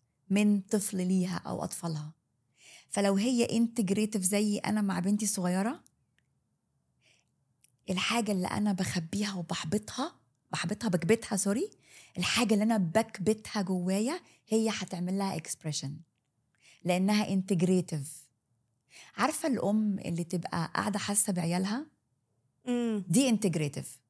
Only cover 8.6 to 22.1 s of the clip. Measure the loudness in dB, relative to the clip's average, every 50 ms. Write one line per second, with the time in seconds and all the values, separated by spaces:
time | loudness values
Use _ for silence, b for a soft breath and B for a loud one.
8.6 | 2 2 2 2 0 0 -2 -4 -4 -4 -2 -2 -2 -2 -2 -4 -6 -4 -6 -6
9.6 | -4 -2 -2 -4 -4 -4 -6 -6 -6 -6 -8 _ _ _ _ _ _ _ -6 -4
10.6 | -4 -4 -4 -2 0 0 0 2 4 4 2 2 2 -2 -2 0 0 0 0 0
11.6 | -2 -4 -8 B B B B B B B B -4 -2 0 2 2 4 4 4 4
12.6 | 4 4 2 2 2 2 2 2 0 0 -4 -2 0 0 0 0 -2 -6 -4 -4
13.6 | -2 -2 -2 -2 0 0 0 0 0 -2 -4 -6 -10 b b b b b 2 2
14.6 | 2 2 0 -4 -6 -8 -6 -4 -4 -2 -2 0 0 -2 -2 -4 -6 -8 -10 -8
15.6 | -6 -6 -6 -4 -6 -8 -10 -12 -16 _ _ _ _ _ _ _ _ _ _ b
16.6 | b b b b b 0 2 2 4 4 4 2 2 2 0 0 0 0 2 2
17.6 | 4 4 4 2 2 0 -4 -6 -6 -8 -10 -14 -18 _ _ _ _ _ _ _
18.6 | _ _ _ _ _ B B B B B B -2 0 0 0 0 0 0 0 2
19.6 | 2 2 2 2 2 2 0 -2 -2 -4 -4 -4 -4 -4 -4 -4 -4 -2 -2 -2
20.6 | -2 -2 -2 -2 -2 -2 -2 -2 -2 0 0 0 2 2 0 0 0 0 0 0
21.6 | 0 -2 -2 -4 -6 -10 _ _ _ _